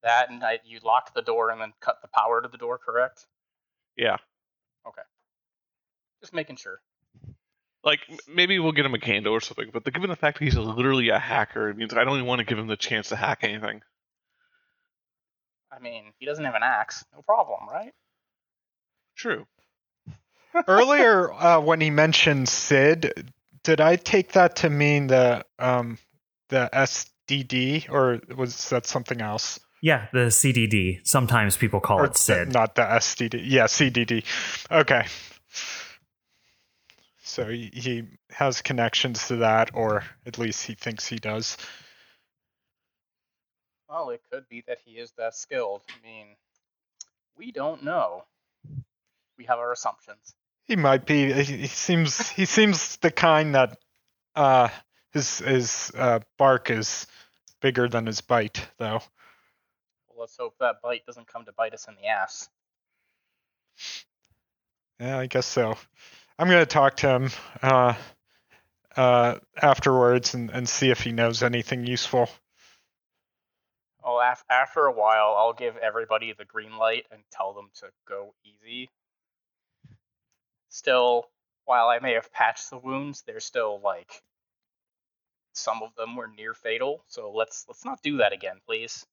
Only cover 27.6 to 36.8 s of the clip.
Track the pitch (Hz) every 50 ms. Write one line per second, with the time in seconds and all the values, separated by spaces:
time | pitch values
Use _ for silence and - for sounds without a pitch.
27.6 | 127 127 143 156 - - - 143 135 127 120 113 - - - 131 131 123 120 -
28.6 | - - - 123 - - - 131 123 - 127 120 110 107 107 110 - - - -
29.6 | _ _ _ _ - 156 156 127 107 - - 127 123 120 107 - - 139 120 120
30.6 | 113 107 107 104 92 90 92 92 _ - - 139 127 110 123 117 107 101 98 -
31.6 | - 107 - 101 - - 107 95 143 139 - - - - 107 90 87 85 - 123
32.6 | 113 110 - - 120 101 110 117 - - - - 123 113 - 120 - 127 131 131
33.6 | 117 110 - - 156 131 120 120 117 110 120 113 - - - - - - - -
34.6 | - - 110 - 151 - 135 120 - - - - - - - - _ _ _ -
35.6 | - - - - - - - _ _ _ _ _ _ _ _ _ _ _ _ _
36.6 | _ _ _ _